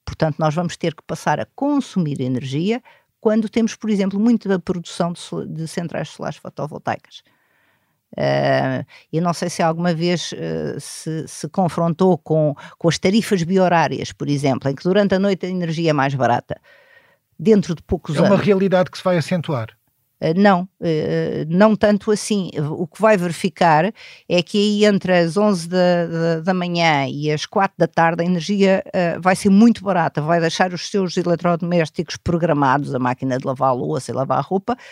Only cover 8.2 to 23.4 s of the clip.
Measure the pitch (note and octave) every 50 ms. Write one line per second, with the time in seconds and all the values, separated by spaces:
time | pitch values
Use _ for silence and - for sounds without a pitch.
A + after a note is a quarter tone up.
8.2 | D3 C#3 C#3 C#3 C#3 C#3 C3+ C3 C3+ C3 C3 B2+ C3+ - - - _ - - D#3
9.2 | F3 F3 D#3+ - F#3 F3 - - F#3 E3 E3 E3 F3 F3+ E3+ D#3 E3+ F3 F3+ D#3+
10.2 | - - - - D#3+ D#3+ D#3+ D#3+ D#3 D3 A#2+ - - - - - - D#3+ D#3+ D#3+
11.2 | D3 - - - - D#3 - - F#3+ E3 - - E3+ E3+ D#3+ - F#3 F#3+ F3+ -
12.2 | - - D#3+ D#3+ D3+ D3+ C#3+ - - - - _ - E3+ D3 - - A3 F#3+ A3+
13.2 | F#3 - G#3+ F#3 E3 D#3+ F#3+ F#3 F#3 F3 F3 E3 D#3 C3 C3+ B2 C3 - - -
14.2 | D3 C#3+ D3 C#3 C#3+ E3 E3 - - C3+ C#3 C#3+ - F3 F#3 G#3 G3+ F#3+ G3 F#3+
15.2 | G3 G3+ G3 - - F3+ F#3 F3+ F3 D#3+ D#3+ D#3 E3+ D#3+ D3+ D3 C3+ C#3+ C#3 B2+
16.2 | B2+ A#2 A#2 C3 - - - - _ _ - _ _ _ _ - _ _ _ _
17.2 | _ _ _ - D#3 G3 A3 G3+ D#3+ - E3+ - - - F#3+ E3 - - D3+ C3+
18.2 | F3 G3+ G3+ F3+ C3 F#3+ G3 F#3+ G3 G3 F3+ F3+ F#3 - - - - F#3 F3+ F3
19.2 | C#3 - F#3 F3+ C#3+ - D#3 B2 G#2+ - - _ _ _ _ _ _ _ _ -
20.2 | - D#3 E3 F#3 G3+ G#3 F#3+ F3 F#3 - _ - - E3+ D#3+ D3+ - - D#3+ E3
21.2 | D#3+ - - - D3 D#3 E3 F3+ G#3 A3 G#3+ G3 - G#3 G#3 G3 - A3 G#3 G3+
22.2 | - - G#3+ G3+ F3+ - - - D3+ C#3+ D#3 - F3 - - - F#3+ A3 G#3+ F#3
23.2 | F3 F3+ D#3+ -